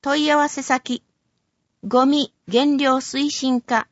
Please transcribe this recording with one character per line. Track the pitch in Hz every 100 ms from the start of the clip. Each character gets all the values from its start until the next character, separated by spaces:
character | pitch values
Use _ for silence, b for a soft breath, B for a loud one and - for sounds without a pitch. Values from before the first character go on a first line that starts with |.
問 | 277 294
い | 302
合 | 294
わ | 294
せ | -
先、 | 262 254 - 240 _ _ _ _ _ _ _ _
ゴ | 202 247
ミ | 262 294 - _ -
減 | 226 285 277
量 | 277 262
推 | - 262 294
進 | - 262 247
課。 | - 226 -